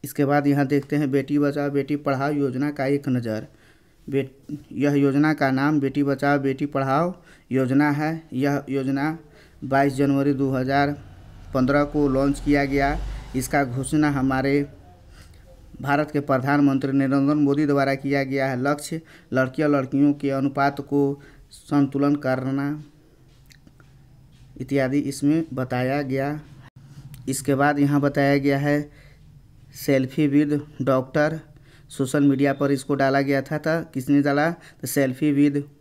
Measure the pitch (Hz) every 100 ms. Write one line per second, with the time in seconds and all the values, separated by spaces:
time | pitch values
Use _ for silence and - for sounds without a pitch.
0 | - - 139 143 143 143 139 143 139 147
1 | 147 135 135 147 143 147 143 143 139 147
2 | 147 135 139 147 139 127 147 147 135 139
3 | 139 123 120 107 107 _ _ _ _ _
4 | - 139 131 - - 147 - - 143 143
5 | 139 135 156 151 135 131 143 156 135 139
6 | 143 131 143 143 135 135 143 139 135 135
7 | 175 185 - - _ 127 127 135 147 143
8 | 156 160 - 127 139 143 139 135 135 139
9 | 147 160 - - - - 143 135 139 131
10 | 143 139 139 135 135 135 127 139 143 147
11 | - - - - - 131 127 143 147 147
12 | 143 131 139 139 147 143 139 139 139 147
13 | - - - 131 127 147 135 123 131 156
14 | 151 143 135 131 135 143 143 - - -
15 | - - - - - - - - 135 143
16 | 151 143 143 131 131 147 143 135 135 135
17 | 135 139 139 151 143 139 151 143 135 135
18 | 139 139 135 135 135 127 135 147 - 165
19 | - - - 127 131 127 151 143 131 135
20 | 143 143 143 135 139 139 139 143 143 143
21 | 139 143 - - - - - 147 139 139
22 | 143 147 139 127 127 135 139 151 151 -
23 | _ _ - - - - - _ - -
24 | - - - - - - 127 139 131 143
25 | 143 139 143 160 160 127 127 123 127 139
26 | 135 135 139 151 - - - - - -
27 | - - - 135 - 135 143 143 143 147
28 | 143 143 139 139 139 139 147 147 147 -
29 | - - - - - - - - - 135
30 | 131 - 151 139 147 147 147 - 127 131
31 | 131 156 151 160 - - - - - -
32 | 135 143 139 131 139 139 143 139 - 139
33 | 135 139 139 139 131 151 156 165 - 135
34 | 127 143 143 143 156 170 - - 139 -
35 | 131 127 151 143 147 143 143 -